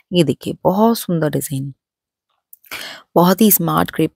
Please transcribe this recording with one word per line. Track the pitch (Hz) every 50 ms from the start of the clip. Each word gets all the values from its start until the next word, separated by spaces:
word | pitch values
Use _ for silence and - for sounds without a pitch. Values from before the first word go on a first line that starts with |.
| _ _ 185
ये | 175 156
देखिए, | 135 - - - - 165 - -
बहुत | - 185 208 220 226 233 -
सुंदर | - - 175 160 156 147
डिज़ाइन, | 147 139 - - 139 135 135 139 - _ _ _ _ _ _ _ _ _ _ _ _ _ _ _ - _ _ _ - - - - - - - _ -
बहुत | 170 175 180 190 -
ही | 220 208
स्मार्ट | - - 170 160 156 165 180 -
क्रेप | - - 160 156 -